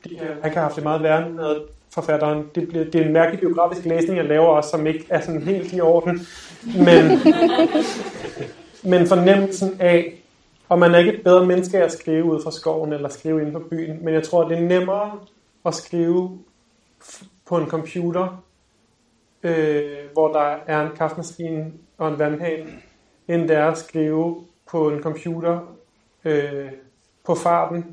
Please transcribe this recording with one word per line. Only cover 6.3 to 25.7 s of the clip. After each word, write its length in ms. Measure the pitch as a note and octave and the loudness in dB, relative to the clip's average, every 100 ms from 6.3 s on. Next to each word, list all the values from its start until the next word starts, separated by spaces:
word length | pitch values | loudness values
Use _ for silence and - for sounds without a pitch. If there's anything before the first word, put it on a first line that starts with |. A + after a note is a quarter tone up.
| - - - - | -20 -20 -16 -2
Men, 440 | - - - D#4+ E4 D#4 F4 E4+ D#4+ E4 D#4 - A3+ - - - - - - - - | 4 8 10 8 4 4 2 2 2 2 0 -4 -6 -12 -12 -14 -14 -16 -18 -20 -8
<laughs> 80 | F#3 | 2
men 160 | F3+ F3 | 4 4
fornemmelsen 680 | F3+ F3+ G3 F#3+ F#3 F#3+ F#3 | 4 6 4 2 -2 -4 0
af, 340 | F3 E3+ E3 - _ _ _ _ - | 2 4 0 -10 _ _ _ _ 0
og 100 | F3+ | 4
man 160 | E3+ | 6
er 40 | F3 | 6
ikke 140 | G#3+ | 4
et 100 | - | 2
bedre 220 | F3+ F3+ | 4 6
menneske 340 | F3+ F3+ F3+ F#3+ | 6 2 0 0
af 40 | |
at 60 | E3 | 0
skrive 320 | - E3 D#3+ | -2 -4 -2
ud 200 | E3 D#3 | 0 -2
fra 80 | D#3 | -6
skoven, 420 | - D#3+ D#3+ D#3 | -6 -4 -4 -4
eller 160 | D3 C#3 | -6 -8
skrive 320 | - D#3+ D#3 | -8 -4 -2
inde 100 | D3+ | -4
på 80 | D#3+ D#3+ | -8 -8
byen, 360 | E3 D#3+ D#3+ | -8 -8 -8
men 80 | E3 | -2
jeg 100 | D#3+ | -2
tror, 240 | D#3+ F3 D#3+ | 0 0 2
det 100 | E3 | 0
er 40 | |
nemmere 500 | F3 F3+ F#3 G3+ G#3 G3+ - _ _ _ | 0 0 0 -4 -6 -10 -20 _ _ _
at 100 | E3+ | -8
skrive 640 | D#3+ - E3+ E3+ F3+ F#3 F#3 _ _ _ _ _ _ | -8 -6 -2 0 0 -4 -10 _ _ _ _ _ _
f-, 200 | - - - _ | -20 -20 -20 _
på 120 | - E3+ | -4 -4
en 100 | D#3 | -2
computer, 760 | D#3+ D#3 F3+ E3+ F3 F#3 - _ _ _ _ _ _ _ _ _ _ | -6 -8 -6 -4 -2 -4 -8 _ _ _ _ _ _ _ _ _ _
øh, 400 | E3+ E3 D#3 D3 D3 - - | -4 0 0 0 -4 -10 -6
hvor 200 | D#3 D#3 | 0 2
der 220 | D3+ D3 D3+ - | 2 0 -2 -4
er 140 | D3+ | -2
en 100 | D#3 - | -2 -4
kaffemaskine 760 | D#3 E3+ E3 - E3 D#3 D#3 - _ - | -6 -6 -14 -10 -8 -8 -10 -14 _ -6
og 120 | D#3 | -4
en 100 | D3 | -2
vandhane, 500 | D3+ D3+ E3+ D#3+ D#3 - _ _ _ _ - | -2 -2 -6 -8 -10 -20 _ _ _ _ -4
end 200 | E3+ E3 | -2 2
det 100 | D3+ | 2
er 80 | D#3 | 2
at 100 | D#3+ | -2
skrive 640 | - D#3+ D#3 D#3 E3+ E3 - _ - | -6 -4 -2 0 -2 -6 -14 _ -6
på 180 | E3+ D#3 | -2 -2
en 120 | D3 | -2
computer, 580 | D#3+ D#3 E3+ E3 E3+ F3 - | -6 -8 -8 -6 -4 -4 -6